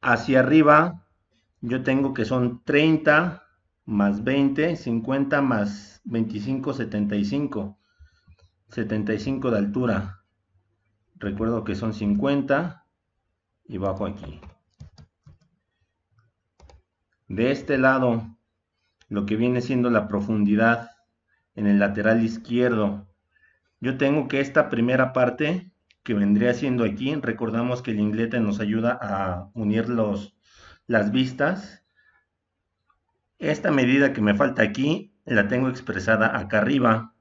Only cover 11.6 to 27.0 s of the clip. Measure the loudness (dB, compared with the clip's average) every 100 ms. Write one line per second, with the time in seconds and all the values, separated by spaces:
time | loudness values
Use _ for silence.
11.6 | -4 -4 -4 -4 0 0 0 0 0 0
12.6 | -2 -10 _ _ _ _ _ _ _ _
13.6 | _ -6 -4 -4 -6 -8 -14 -16 -20 -20
14.6 | _ _ -20 -20 -20 _ -20 -20 _ _
15.6 | _ _ _ _ _ _ _ _ _ _
16.6 | -20 -20 _ _ _ _ _ -2 0 -2
17.6 | -2 2 4 4 2 0 -6 -18 _ _
18.6 | _ _ _ _ _ -6 -2 0 0 0
19.6 | -2 0 2 2 0 -4 -2 0 2 4
20.6 | 4 2 -4 _ _ _ _ _ _ -4
21.6 | 2 4 4 2 2 2 2 -4 -4 0
22.6 | 2 2 -2 -4 -12 _ _ _ _ _
23.6 | _ _ -6 0 0 0 0 -2 0 2
24.6 | 2 0 0 2 2 2 0 0 -2 -2
25.6 | -8 _ _ _ -4 0 4 4 4 0
26.6 | 0 0 -2 -2